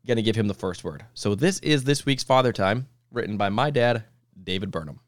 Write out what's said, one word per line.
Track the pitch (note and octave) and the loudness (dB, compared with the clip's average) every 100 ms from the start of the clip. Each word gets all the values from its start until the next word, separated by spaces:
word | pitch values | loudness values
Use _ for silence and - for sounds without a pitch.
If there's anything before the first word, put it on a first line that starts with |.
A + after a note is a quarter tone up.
| - | 0
gonna | A#2 | 0
give | A2 G#2+ | 2 0
him | G2+ | -2
the | |
first | G2 F#2+ F2 | -2 -6 -6
word. | F2 D2 - | -10 -10 -16
So | - G2+ | -4 -2
this | G#2 E3 F#3+ | 2 0 0
is | D3+ D3 | 0 0
this | B2+ C#3+ | 2 0
week's | - C3 | 0 -2
Father | - C3 B2+ | 2 4 4
Time, | A2 F#2+ A2+ C3+ _ _ | 2 2 2 -4 _ _
written | A#2+ G#2+ G#2 | -6 -4 -2
by | G2+ | 0
my | G#2 C#3+ | 2 0
dad, | C#3 A#2+ A#2 - _ _ - | 2 2 0 -4 _ _ -16
David | F#2 F#2 G2 | -6 -4 -4
Burnham | E2 D#2 C2 | -6 -10 -16